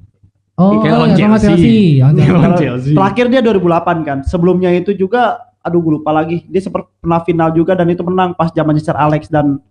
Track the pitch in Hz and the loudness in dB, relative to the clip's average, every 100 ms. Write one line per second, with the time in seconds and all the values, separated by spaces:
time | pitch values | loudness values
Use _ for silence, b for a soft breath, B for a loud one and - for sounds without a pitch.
0 | - _ _ _ _ - 190 208 156 156 | -20 _ _ _ _ -2 0 2 0 2
1 | - 190 208 214 208 170 233 226 190 135 | 2 2 2 2 2 4 4 4 4 4
2 | 131 151 - 180 - 175 139 123 135 156 | 4 4 2 2 2 2 -2 -4 -2 0
3 | 196 202 240 262 233 196 175 165 170 170 | 0 0 0 2 2 0 0 0 0 -4
4 | 151 139 135 180 175 180 180 175 175 190 | -4 -6 -4 -2 0 0 0 -2 -2 -4
5 | 190 240 233 - - _ 165 170 160 151 | -2 0 -2 -4 -12 _ -4 -2 -2 -2
6 | 151 156 165 170 - 170 190 170 - _ | -2 -2 -2 -6 -6 -6 -6 -8 -10 _
7 | 170 170 170 165 165 160 165 165 170 175 | -4 -4 -2 -2 0 0 0 0 0 -2
8 | 180 185 180 175 165 165 151 151 151 110 | -4 -2 -2 -2 -4 -2 -2 -2 -2 -2
9 | 151 151 151 156 147 139 _ | -2 -2 -2 -2 -2 -4 _